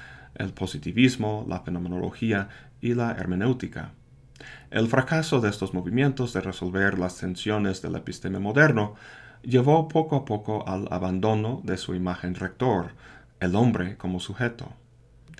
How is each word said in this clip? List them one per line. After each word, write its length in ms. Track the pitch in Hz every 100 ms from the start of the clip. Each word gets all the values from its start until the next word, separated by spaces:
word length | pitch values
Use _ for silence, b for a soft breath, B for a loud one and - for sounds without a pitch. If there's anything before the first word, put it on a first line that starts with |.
| B B B -
el 160 | 95
positivismo, 920 | - 92 73 85 95 127 123 107 107 -
la 120 | 90
fenomenología 880 | - 87 87 90 90 - 113 104 101 B B -
y 140 | 120
la 160 | 120 117
hermenéutica. 800 | - 90 90 113 127 90 - 78 - - - - - B B B
El 160 | 107 113
fracaso 540 | 131 - 160 160 131
de 100 | 107
estos 240 | 104 95
movimientos 580 | 90 90 123 143 135 120
de 80 | 95
resolver 580 | 95 90 90 95 98 95
las 200 | 90 -
tensiones 640 | 95 90 107 107 98 95
del 140 | 85 85
episteme 420 | - - 95 95
moderno 560 | 101 127 156 113 104 B B B B B
llevó 460 | 120 127 131 160 156
poco 260 | 160 156
a 100 | 139
poco 420 | - 104 - 107 98
al 180 | 95 101
abandono 680 | 90 92 92 110 107 110 139
de 120 | 98 92
su 180 | -
imagen 420 | 92 90 87 90 92
rector, 560 | 92 - 127 98 85 - B B B _
el 160 | 92 95
hombre 400 | 120 92 90 107
como 240 | 92 92
sujeto. 520 | - 98 117 - - - _ - _ - -